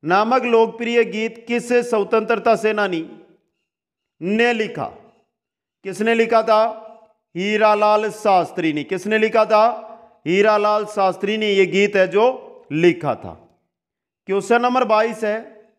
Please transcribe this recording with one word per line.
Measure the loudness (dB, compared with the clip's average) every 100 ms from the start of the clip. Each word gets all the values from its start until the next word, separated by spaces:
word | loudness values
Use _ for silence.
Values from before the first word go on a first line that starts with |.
नामक | 2 0 2 0 2
लोकप्रिय | 2 2 -2 -2 0 0
गीत | -2 -6 -8 -4
किस | -4 0 0
स्वतंत्रता | 0 -2 0 0 0 -2 2 2
सेनानी | 0 -2 -2 -4 -8 -16 -20 _ _ _ _ _ _ _ _ _
ने | -6 0 0
लिखा? | 0 -4 -6 -10 -12 _ _ _ _ _ _ _ _ -16
किसने | -4 -2 2
लिखा | 2 2
था? | 4 2 2 -4 -18 -20 _ _ _ -8
हीरालाल | -4 2 2 2 2 2 0
शास्त्री | -4 2 2 0 -4 -4
ने। | -4 -6
किसने | -8 -2 0
लिखा | 2 2 2
था? | 4 2 0 -14 -20 -20 _ -2
हीरालाल | 2 4 2 2 -2 -4
शास्त्री | -2 -2 -2 -4 -4
ने | -2
ये | 2 2
गीत | 2 0 2
है | 2
जो | 2 0 0 -12 -20 _
लिखा | 0 2 2 -4 -6
था। | -10 -20 _ _ _ _ _ _ _ _ -6
क्वेश्चन | -6 0 0
नंबर | 2 0 2
बाईस | 0 0 -4
है | -6 -6 -8 -20 _